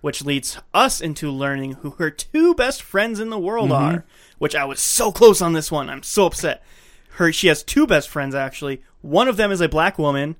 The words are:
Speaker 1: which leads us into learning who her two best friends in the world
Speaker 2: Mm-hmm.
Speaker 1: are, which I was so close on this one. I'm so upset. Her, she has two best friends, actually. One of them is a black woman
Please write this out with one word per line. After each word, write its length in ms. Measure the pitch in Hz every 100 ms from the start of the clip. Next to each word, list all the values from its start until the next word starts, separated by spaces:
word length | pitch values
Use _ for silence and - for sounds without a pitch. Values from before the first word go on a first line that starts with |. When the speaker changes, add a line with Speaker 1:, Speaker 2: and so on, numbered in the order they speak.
Speaker 1:
which 200 | 147 139
leads 360 | 143 139 - - -
us 260 | 190 262 -
into 300 | 165 147 151
learning 420 | 135 139 139 135 135
who 100 | 143
her 180 | - 160
two 440 | - - 311 339
best 280 | 349 254 262
friends 360 | - 196 226 214
in 120 | 226
the 80 | 220
world 320 | 175 226 135
Speaker 2:
Mm-hmm. 240 | 135 143 170
Speaker 1:
are, 80 | - _ - -
which 160 | 151
I 100 | 151 139
was 140 | 135
so 300 | - - 226
close 300 | 185 226 202
on 140 | 170
this 180 | 165 151
one. 160 | 151 139
I'm 120 | 135
so 220 | - - 180
upset. 360 | - 170 127 - - - - _ -
Her, 160 | 170
she 140 | 160 185
has 140 | 151
two 240 | - - 294
best 220 | 165 -
friends, 260 | 151 135
actually. 480 | 135 135 - 143 135 - _
One 280 | 151 160 254
of 80 | 208
them 160 | 208
is 80 | 190
a 80 | 165
black 300 | 156 175 196
woman 360 | 147 139 147